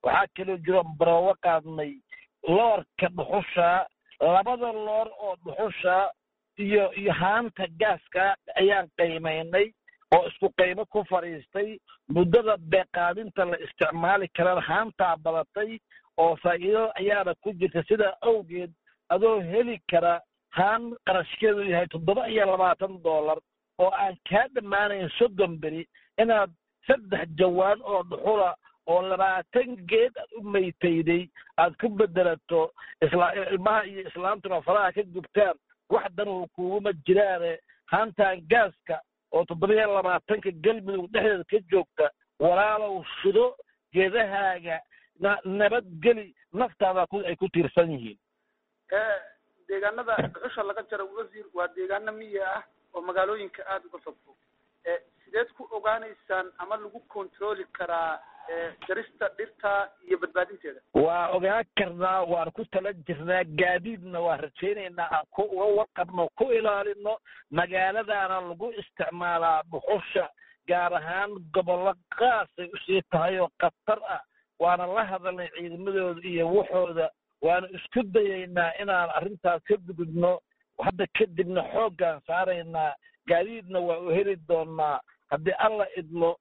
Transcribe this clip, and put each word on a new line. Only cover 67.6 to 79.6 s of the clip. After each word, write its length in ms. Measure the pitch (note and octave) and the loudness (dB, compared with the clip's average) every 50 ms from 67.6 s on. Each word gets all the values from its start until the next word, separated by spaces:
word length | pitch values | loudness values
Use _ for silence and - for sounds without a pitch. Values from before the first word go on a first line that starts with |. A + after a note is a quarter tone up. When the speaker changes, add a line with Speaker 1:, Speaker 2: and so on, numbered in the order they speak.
| F3 F3 F#3 F#3 F#3 F#3+ G3 A3 A3 G#3 G#3 G3+ F#3+ F#3 F#3+ F#3 | -2 0 0 0 0 0 0 -2 -2 -2 -2 -2 -2 -2 -2 -4
Speaker 1:
lagu 260 | F3+ E3+ E3+ E3+ G#3 A#3+ | -6 -8 -10 -10 -10 -10
isticmaalaa 920 | A3+ G3+ - _ _ - E3+ D3+ E3+ F3 F3 F3 E3+ E3 E3 E3 D#3+ D#3 D#3+ | -10 -12 -14 _ _ -8 -8 -6 -6 -6 -4 -2 0 0 2 2 2 0 -2
dhuxusha, 640 | E3 E3 C#3 - - - F#3+ - - - F#3+ E3+ D3 _ _ - _ _ _ _ | -4 -10 -8 -2 -2 -2 -2 -2 -2 -2 -2 -2 -2 _ _ -20 _ _ _ _
gaar 280 | - F3 F3 F3 F3 F3 | -2 0 0 0 0 -2
ahaan 380 | E3 D3+ D#3+ F3 F#3+ G3+ G#3 G#3 F#3+ E3+ D#3+ | -2 -4 -4 -4 -4 -4 -4 -6 -12 -14 -2
gobollo 420 | D3+ F#3 F3+ F3 F3+ F3 F#3 G3 F#3 F3+ _ _ | -2 -2 0 2 0 0 0 -2 -2 _ _ _
qaasay 580 | - - A3+ B3+ A#3+ G#3+ F#3 _ _ - F3+ | -2 2 2 4 4 2 -2 _ _ -14 -14
u 100 | E3+ - | -12 -12
sii 240 | - - - F#3+ F#3+ - _ | -14 -4 0 0 0 0 _
tahay 300 | - D#3+ E3 F3+ F#3+ F#3 | -2 0 0 0 0 0
oo 100 | F3 E3 _ | -2 -2 _
khatar 460 | _ - E3+ _ _ _ - G#3+ G#3+ G#3+ | _ -2 -2 _ _ _ -2 -2 -2 -2
ah. 180 | G#3 F3+ D3 - _ _ _ _ _ _ _ | -8 -8 -8 -10 _ _ _ _ _ _ _
Waana 260 | E3 F3 F3+ F3 F3+ | 2 2 2 2 0
la 160 | F3+ F#3+ A3+ A3 | -2 0 -2 -2
hadalnay 440 | F#3+ F#3+ F#3 F3 F#3 F3+ F3+ F3 E3 | -2 -4 -4 -4 -6 -6 -6 -10 -10
ciidamadooda 720 | - E3 F3 F3 E3+ E3+ F#3+ G3 G3 F#3+ F#3 F3+ E3+ E3+ | -10 -12 -10 -10 -10 -8 -6 -4 -2 -2 -2 -2 -4 -6
iyo 240 | F3 F#3 F3 E3 E3 | -8 -6 -2 0 0
waxooda, 600 | E3 F3+ G#3 F#3+ - F#3 F#3 F3+ F3 E3 E3 D#3+ D#3+ _ _ _ _ _ _ | 2 2 2 2 2 0 0 0 0 -2 -2 -2 -2 _ _ _ _ _ _
waana 260 | C#3+ D#3+ F3 F3+ F#3 F#3 | 2 2 2 2 0 -6
isku 340 | F#3 F3 - - - B3 A#3+ | -14 -16 -16 -4 -4 -4 -4
dayaynaa 680 | G3 F3+ A3+ G#3 G3 F#3+ F#3 F#3 F3+ F3+ F3 E3+ E3 E3 F#3 | 2 2 2 2 2 -2 -6 -8 -4 -2 0 0 0 -2 -4
inaan 300 | G3+ G3+ F#3+ F3+ F3 E3 | -2 0 0 0 0 0
arrintaas 540 | D3+ D#3+ E3+ G3 G#3 E3+ - F3+ F3 D#3+ | -2 -4 -4 -4 -10 -2 0 0 0 0